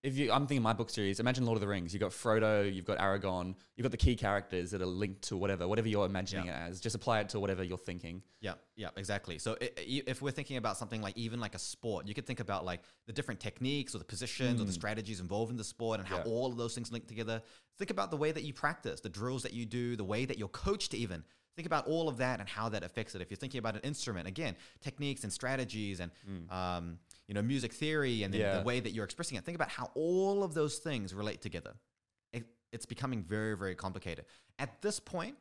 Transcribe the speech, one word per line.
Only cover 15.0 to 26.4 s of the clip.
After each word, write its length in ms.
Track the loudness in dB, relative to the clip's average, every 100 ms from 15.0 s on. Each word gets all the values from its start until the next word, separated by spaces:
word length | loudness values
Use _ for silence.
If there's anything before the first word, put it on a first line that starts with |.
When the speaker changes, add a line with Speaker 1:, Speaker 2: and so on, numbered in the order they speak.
| -4 -6
Speaker 2:
involved 300 | -2 0 0
in 60 | -2
the 80 |
sport 360 | -6 -4 0 0
and 60 | 0
how 120 | -2
Speaker 1:
Yeah. 60 |
Speaker 2:
all 260 | 0 2 2
of 80 | 0
those 160 | -2
things 180 | -2 -4
link 140 | -6 -8
together. 320 | -4 -2 -2 -4 -20 _ -8
Think 100 | -4
about 200 | 0 0
the 80 | 2
way 120 | 2
that 120 | 0
you 80 | -4
practice, 480 | 0 0 0 -4 -4
the 80 | -6
drills 340 | -4 -2 -2
that 100 | -4
you 100 | -4
do, 320 | -2 -2 -2 -2
the 80 |
way 220 | 0 0 0
that 100 | -2
you're 120 | -4
coached 440 | -2 0 2 0
even. 320 | -2 -4 -4 -8 _ _ -10
Think 100 | 0
about 200 | 0 2
all 220 | 2 2
of 80 | 2
that 240 | 0 0
and 80 | -4
how 200 | -2 0
that 120 | 0
affects 320 | -2 -4 -4
it. 80 | -6
If 80 | -6
you're 60 | -6
thinking 200 | -6 -2
about 160 | -2 -2
an 60 |
instrument, 420 | -4 -4 -2 -2 -4
again, 300 | -4 -4 -4 -12 -10
techniques 420 | -10 -4 -4 -2
and 100 | -4
strategies 680 | -4 -2 0 0 -2 -2 -2
and, 100 | -4 -6 -10
Speaker 1:
Mm. 240 | -8